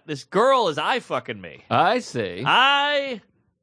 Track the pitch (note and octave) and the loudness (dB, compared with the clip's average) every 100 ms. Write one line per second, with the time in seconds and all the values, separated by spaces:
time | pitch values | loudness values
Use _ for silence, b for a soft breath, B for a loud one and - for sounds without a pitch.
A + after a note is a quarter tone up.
0 | - C#3+ - F#3 B3 C4 G3 D3 E3+ B3 | -8 -12 -4 2 4 4 2 -2 -2 -4
1 | - C#3 - G#2+ F2 - - A#2 F3 B3 | -4 -6 -6 -10 -14 -16 -2 2 4 2
2 | - B2 G2 F2 C3 F3+ C4 C#4+ C#4+ D4 | -2 -6 -6 -4 0 4 4 2 0 -2
3 | C#4 A3 - _ _ _ | -4 -8 -14 _ _ _